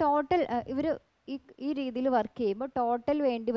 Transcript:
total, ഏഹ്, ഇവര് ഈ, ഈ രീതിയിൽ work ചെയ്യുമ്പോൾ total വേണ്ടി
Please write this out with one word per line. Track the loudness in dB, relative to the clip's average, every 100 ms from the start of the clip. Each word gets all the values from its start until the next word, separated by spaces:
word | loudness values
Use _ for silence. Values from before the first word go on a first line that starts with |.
total, | 2 2 2 0 2
ഏഹ്, | -2 -2
ഇവര് | -2 -2 -2 -8 _ -12
ഈ, | -12 -12 -8
ഈ | -6 -4
രീതിയിൽ | -4 -2 2 2
work | 0 -2
ചെയ്യുമ്പോൾ | -2 -2 -4 -2
total | 0 0 0 2 2
വേണ്ടി | 0 0